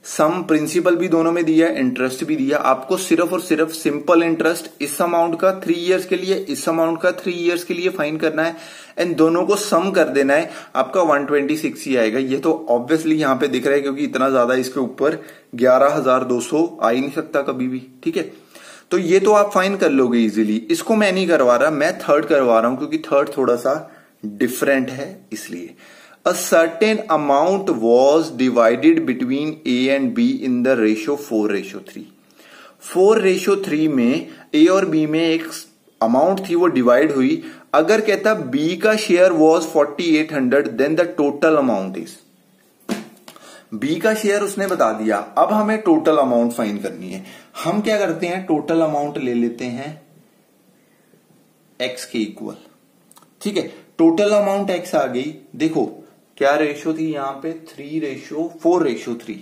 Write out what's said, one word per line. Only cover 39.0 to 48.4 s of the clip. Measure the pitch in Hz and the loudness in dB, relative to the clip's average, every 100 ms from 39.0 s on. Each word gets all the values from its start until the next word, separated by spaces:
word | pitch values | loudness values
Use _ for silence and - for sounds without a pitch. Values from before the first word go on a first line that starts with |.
| - 175 185 | 0 4 4
was | 165 156 170 160 | 6 6 4 2
forty | 156 147 - 170 | 0 0 0 0
eight | 151 156 | 2 0
hundred, | 151 127 139 147 | -2 2 2 0
then | 113 143 160 | -2 0 2
the | 170 | 0
total | - 143 143 165 156 | 0 -2 2 2 4
amount | 131 104 95 92 | 2 -2 -4 -8
is, | - - _ _ _ _ _ _ - - - - - - - - _ | -12 -18 _ _ _ _ _ _ -10 -10 -10 -20 -20 -20 -20 -20 _
B | 107 135 160 | -8 -4 0
का | 220 | 0
share | 214 208 202 | 0 0 0
उसने | 202 196 196 | -2 -4 -4
बता | 170 117 | 0 0
दिया। | 110 110 101 | 0 -2 -2
अब | - 139 165 | -2 0 2
हमें | 214 214 220 | 2 0 0
total | 196 156 156 151 | 2 2 4 2
amount | 131 120 117 | 2 2 0
find | 117 107 104 | -2 -4 -4
करनी | 95 87 92 | -8 -10 -12
है। | 95 - - - - | -14 -16 -20 -20 -8
हम | 160 202 | -4 -2
क्या | 214 214 | -2 -2
करते | 185 160 175 | -2 -4 -6
हैं, | 185 | -6